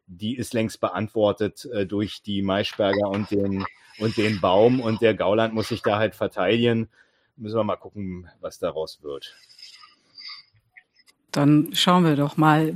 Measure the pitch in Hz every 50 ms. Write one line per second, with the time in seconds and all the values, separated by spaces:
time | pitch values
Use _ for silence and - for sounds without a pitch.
0 | _ - 90 90 104 110 131 127 117 - - 113 113 107 - - - 98 90 92
1 | 110 104 - 113 107 104 98 - 107 98 - - - 139 120 104 98 85 101 101
2 | 107 95 - - - 104 101 98 98 95 95 101 110 - - - 104 98 98 101
3 | 104 98 98 104 104 - 107 101 98 98 98 95 95 - - _ _ _ - -
4 | 104 113 - 113 104 107 107 92 104 92 92 101 110 123 127 131 120 110 110 101
5 | 113 110 104 90 85 92 104 110 113 113 110 110 101 - 117 - - 113 101 107
6 | 110 104 - - 107 95 - 104 92 92 113 117 120 117 113 113 113 - _ _
7 | _ _ _ _ _ _ _ - 110 104 110 113 104 104 92 - - - - 104
8 | 98 92 90 90 87 87 _ _ - 80 - - 95 85 71 78 78 - - _
9 | - 73 69 69 - - - _ _ _ - _ - - - - - _ _ _
10 | _ _ _ - 1077 1077 1077 1047 _ _ _ _ _ _ _ - _ _ _ _
11 | _ _ _ _ _ _ - 147 143 143 151 151 147 - - - - 190 180 180
12 | 175 160 147 139 143 143 - 160 156 156 151 156 160 156 175